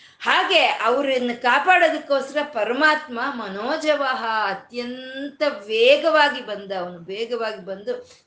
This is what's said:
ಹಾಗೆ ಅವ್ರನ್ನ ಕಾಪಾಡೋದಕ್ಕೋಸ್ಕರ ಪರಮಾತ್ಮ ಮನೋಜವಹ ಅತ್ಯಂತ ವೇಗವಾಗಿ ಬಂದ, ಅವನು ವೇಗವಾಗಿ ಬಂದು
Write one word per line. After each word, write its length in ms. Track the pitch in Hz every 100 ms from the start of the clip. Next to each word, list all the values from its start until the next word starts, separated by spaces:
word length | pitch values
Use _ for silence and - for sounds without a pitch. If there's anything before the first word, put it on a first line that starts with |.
| - _
ಹಾಗೆ 460 | 226 302 381 349 254
ಅವ್ರನ್ನ 640 | - 220 254 277 262 247 240
ಕಾಪಾಡೋದಕ್ಕೋಸ್ಕರ 960 | 247 262 285 359 240 302 - 277 254 294
ಪರಮಾತ್ಮ 760 | 294 - 202 247 311 302 - 233
ಮನೋಜವಹ 1000 | 269 254 208 196 233 311 302 285 269 240 226 220 202
ಅತ್ಯಂತ 920 | 190 - 240 240 254 262 262 285 - 302 208 202
ವೇಗವಾಗಿ 720 | 220 240 285 320 311 294 254
ಬಂದ, 300 | 233 202 196
ಅವನು 260 | 190 180 180
ವೇಗವಾಗಿ 680 | 170 196 226 240 220 208 185
ಬಂದು 460 | 190 208 247 - -